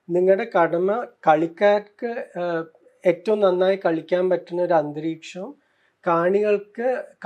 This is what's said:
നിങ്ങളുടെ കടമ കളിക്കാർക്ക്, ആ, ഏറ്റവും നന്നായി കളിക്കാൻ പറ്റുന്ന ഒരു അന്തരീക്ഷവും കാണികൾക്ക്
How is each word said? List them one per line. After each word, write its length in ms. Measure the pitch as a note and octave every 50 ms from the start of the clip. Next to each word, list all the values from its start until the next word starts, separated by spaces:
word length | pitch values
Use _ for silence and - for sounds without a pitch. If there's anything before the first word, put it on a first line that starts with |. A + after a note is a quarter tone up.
| _ -
നിങ്ങളുടെ 400 | E3+ F3+ F#3 F#3+ G3 F#3+ D#3 D3+ - F3+
കടമ 440 | E3+ D#3+ E3 E3+ F#3 F#3+ G#3 A#3+ A#3 - _ _ - E3
കളിക്കാർക്ക്, 1120 | D#3 D#3 E3 E3 - - G#3 G3+ G3+ G#3 G#3 - _ - B3+ A#3 A#2+ - - - - F3
ആ, 240 | F3 F3 E3+ E3 E3 E3 _ _ _ - _ _ -
ഏറ്റവും 340 | F#3 E3+ E3+ - A3 G#3+ G#3
നന്നായി 380 | G3+ F#3+ F3+ F3+ F#3 F#3+ G3 F#3+ -
കളിക്കാൻ 440 | F3 E3 D#3+ D#3 - F3+ F3+ F#3 F#3
പറ്റുന്ന 320 | F3+ E3+ E3+ - F3 F3
ഒരു 120 | F3+ F3 F3
അന്തരീക്ഷവും 880 | D#3+ D3+ D3 D3 D#3 D3+ E3 D#3+ D#3+ - - - F3+ F#3+ B3+ D4 _ _ _ _ _ _ _ _ _ -
കാണികൾക്ക് 960 | F#3 E3 E3 E3+ F3+ G3 G3+ G#3 G#3 G#3 G3+ G3+ - - - A#3 C4 B3+ A#3 - - - - -